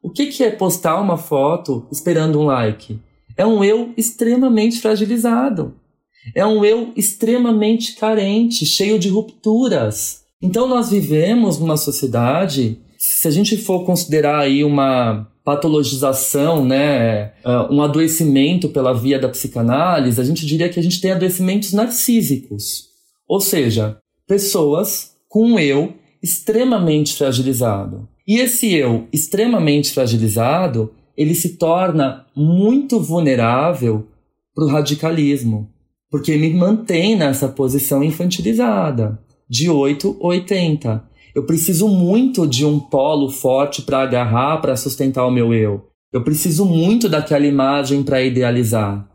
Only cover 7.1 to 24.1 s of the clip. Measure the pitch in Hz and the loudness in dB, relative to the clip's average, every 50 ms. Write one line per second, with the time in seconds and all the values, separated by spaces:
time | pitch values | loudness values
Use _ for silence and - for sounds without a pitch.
7.1 | - - - 226 240 247 247 233 220 214 208 214 226 226 - - - - 214 220 | -2 -2 0 0 2 2 2 2 2 2 2 2 0 0 -2 -6 -6 -4 -2 0
8.1 | 220 214 196 196 202 220 233 233 233 - 165 147 - - 196 202 214 208 175 196 | 0 0 0 0 0 2 0 0 0 -2 -2 -2 0 0 0 0 0 0 0 0
9.1 | 185 214 220 220 - _ - 214 214 233 262 240 185 143 113 107 107 - - - | 0 -2 -2 -4 -14 _ -2 0 2 2 2 2 0 0 0 -2 -4 -6 -8 -10
10.1 | - - _ _ _ _ - 185 180 226 254 262 254 240 220 170 196 202 156 147 | -10 -14 _ _ _ _ -4 -2 0 0 0 2 0 0 0 2 0 0 0 2
11.1 | 151 151 160 190 226 240 226 196 160 139 160 160 156 151 - 147 139 - 139 123 | 2 2 2 2 4 2 2 2 0 0 0 0 0 0 -2 -4 -4 -4 -4 -2
12.1 | 117 117 120 123 139 170 196 175 139 139 123 110 113 - - _ _ _ - - | 0 0 0 2 0 0 -2 -2 0 0 -2 -2 -2 -6 -14 _ _ _ -4 -2
13.1 | - - - 165 147 175 208 202 226 202 - - 190 180 180 185 180 170 - - | -2 0 0 0 2 2 2 0 0 -4 -2 -2 -2 -2 0 0 -2 -2 -2 0
14.1 | 151 156 147 147 147 151 143 139 135 143 147 147 147 143 135 135 131 127 120 113 | 0 2 2 2 2 0 2 2 2 2 2 2 2 2 2 2 2 2 0 0
15.1 | 110 107 110 - _ _ _ 143 143 143 - 160 151 151 143 120 139 131 139 135 | -2 -4 -6 -12 _ _ _ -4 -2 0 0 0 2 2 0 0 -2 -2 -2 -2
16.1 | 135 131 - - - 143 139 160 170 156 135 127 131 135 143 147 143 127 117 113 | 0 0 -4 -2 -2 0 0 2 2 2 2 2 2 2 2 2 2 2 0 0
17.1 | 110 104 104 104 - _ - 123 123 123 - - 135 143 147 147 139 156 160 156 | 0 -2 -4 -8 -12 _ -4 -2 0 0 0 2 2 2 2 2 2 2 0 0
18.1 | 160 - 165 151 135 135 139 151 180 175 - 147 - 143 127 127 131 120 113 135 | 0 0 2 2 4 4 4 2 2 0 -2 -2 -2 0 0 0 0 0 0 0
19.1 | 139 131 131 123 - - - 127 - 120 117 117 123 139 165 185 175 156 135 123 | 0 0 0 -2 -4 -4 -8 -6 -4 -2 0 2 2 2 2 2 2 2 2 2
20.1 | 117 117 123 131 165 160 160 147 151 160 170 175 - 175 165 180 175 - - 190 | 0 0 0 0 -2 -2 -2 -2 -2 0 -2 -2 -2 0 0 0 -2 0 -2 -2
21.1 | 185 175 185 180 180 - 185 180 196 208 208 190 185 202 226 240 - - - - | 0 0 0 -2 0 0 -2 0 0 -2 -2 0 0 0 0 0 -2 -4 0 2
22.1 | 233 226 202 139 139 123 - - 104 104 - - - - - _ _ _ _ _ | 2 2 2 0 -2 -4 -4 -10 -10 -10 -8 -10 -10 -12 -14 _ _ _ _ _
23.1 | _ _ _ _ 175 202 196 - - 165 135 117 107 113 107 107 107 - _ _ | _ _ _ _ -2 -2 0 0 0 0 0 0 0 0 -2 -4 -6 -10 _ _